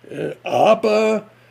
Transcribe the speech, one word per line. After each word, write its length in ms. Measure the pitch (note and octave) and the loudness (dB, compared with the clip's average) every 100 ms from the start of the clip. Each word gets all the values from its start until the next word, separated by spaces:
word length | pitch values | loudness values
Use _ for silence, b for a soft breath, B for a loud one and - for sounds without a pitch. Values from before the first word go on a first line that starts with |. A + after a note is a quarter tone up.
| - | -16
Äh, 240 | - - - | -10 -10 -10
aber 880 | - - G#3 A3 G#3+ G#3+ A3 A3 - b b | -6 0 2 4 2 0 0 -2 -6 b b